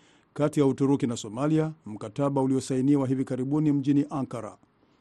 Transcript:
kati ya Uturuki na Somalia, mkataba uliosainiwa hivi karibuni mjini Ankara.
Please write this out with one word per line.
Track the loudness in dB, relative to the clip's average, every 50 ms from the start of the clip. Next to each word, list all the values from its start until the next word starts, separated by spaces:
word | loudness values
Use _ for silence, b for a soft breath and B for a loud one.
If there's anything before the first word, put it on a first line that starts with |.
| b b b b b b -4
kati | -2 -2 0 2 2
ya | 2
Uturuki | 2 2 2 2 2 2 2 0
na | -2 -4
Somalia, | -6 -8 -10 -6 -4 -2 0 2 2 0 -2 -4 -10 _
mkataba | -14 -12 -12 -12 -10 -6 -2 -2 0 0 0 2
uliosainiwa | 2 0 0 -2 -2 -2 0 2 4 4 4 2 2
hivi | 0 -2 -2
karibuni | -2 -4 -4 -2 -2 0 2 2 2 2
mjini | 2 2 2 2 2 2 0
Ankara. | -2 -6 -6 -6 -6 -10 -10 -12 -14 -18 _ _ _ _ _ _ _ _